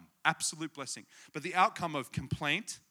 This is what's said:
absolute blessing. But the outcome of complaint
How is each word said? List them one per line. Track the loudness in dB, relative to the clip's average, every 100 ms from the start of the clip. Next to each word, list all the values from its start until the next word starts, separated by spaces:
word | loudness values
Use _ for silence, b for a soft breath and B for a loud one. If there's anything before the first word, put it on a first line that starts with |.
| -14 _
absolute | 0 2 -2 -2 -6
blessing. | -6 -8 -10 -12 B B
But | -8
the | 0
outcome | 4 4 4 -2
of | -2 -2
complaint | -6 -4 -2 2 0 -2 -12 _